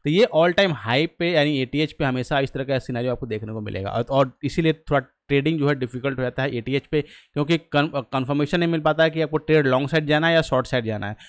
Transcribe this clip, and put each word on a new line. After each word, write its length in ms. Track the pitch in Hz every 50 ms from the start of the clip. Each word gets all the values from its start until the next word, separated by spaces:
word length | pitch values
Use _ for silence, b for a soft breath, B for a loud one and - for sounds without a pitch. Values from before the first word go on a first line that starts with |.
| B
तो 60 | 143
ये 180 | 156 190 240 220 -
all 160 | 156 165 180 170
time 180 | - 202 185
high 380 | 151 113 - 113 123 139 160 165 - -
पे, 140 | 170 170 175
यानी 280 | 151 147 147 151 135
एटीएच 320 | 127 120 - 143 156 143 -
पे 120 | - 156
हमेशा 360 | 135 127 127 123 - 147 139
इस 120 | 139 131 -
तरह 120 | 139 131
का 140 | 131 135 127
सिनेरियो 340 | - - 127 120 120 127 120
आपको 140 | 113 131
देखने 260 | 117 113 107 110 107 110
को 80 | 110
मिलेगा। 300 | 107 104 101 95 98 98
और, 140 | 98 113 120 -
और 280 | 135 135 135 131 - _ -
इसीलिए 280 | 139 - - 165 160 156
थोड़ा 280 | 156 _ - 151 139
ट्रेडिंग 580 | 131 - _ _ _ - 143 139 135 156 165 156
जो 100 | 139 143
है 60 | 147
डिफिकल्ट 440 | 131 127 113 - 127 117 139 131 127
हो 40 | 127
जाता 200 | 123 - - 131
है 140 | 139 127
एटीएच 300 | 117 110 131 135 139 -
पे, 160 | _ 156 151 143
क्योंकि 560 | - - - _ _ - 147 147 147 170 160
कन-, 320 | - _ - 143 147 160 151
कन्फर्मेशन 640 | 143 117 - - 131 127 127 143 147 147 135 - 175
नहीं 100 | 170 170
मिल 100 | 165 160
पाता 240 | 151 156 151 156 160
है 60 | 160
कि 120 | 151 160 156
आपको 140 | 147 156
ट्रेड 300 | 151 - - 156 156 143
लॉन्ग 220 | 131 127 131 143 135
साइड 180 | 165 160 156
जाना 220 | 143 151 151 160 165
है 60 | 165
या 80 | 165 151
शॉर्ट 240 | - 139 127 123
साइड 180 | - - 127 117
जाना 220 | 110 107 104 104
है। 100 | 101 110 - B